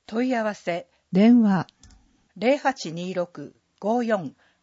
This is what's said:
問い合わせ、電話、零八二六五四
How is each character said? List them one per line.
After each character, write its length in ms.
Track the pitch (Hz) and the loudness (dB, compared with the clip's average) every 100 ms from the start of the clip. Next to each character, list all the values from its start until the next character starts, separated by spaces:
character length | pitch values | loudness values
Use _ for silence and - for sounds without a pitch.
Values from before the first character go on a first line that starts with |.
問 240 | - 226 254 | -10 -4 -2
い 80 | 240 | -2
合 80 | |
わ 80 | 214 | -4
せ、 380 | 202 - 175 - _ - | -6 -6 -8 -8 _ -4
電 300 | 175 226 240 | 4 6 6
話、 260 | 214 180 - _ - - _ _ _ 180 | 6 2 -2 _ -20 -20 _ _ _ -4
零 220 | 226 285 | -2 0
八 340 | 277 262 170 | -2 -6 -8
二 220 | 170 180 | -10 -8
六 420 | 180 170 - 139 _ _ - | -6 -8 -10 -18 _ _ -10
五 220 | 196 240 | -4 -2
四 340 | 226 208 143 - _ _ | -2 -4 -4 -14 _ _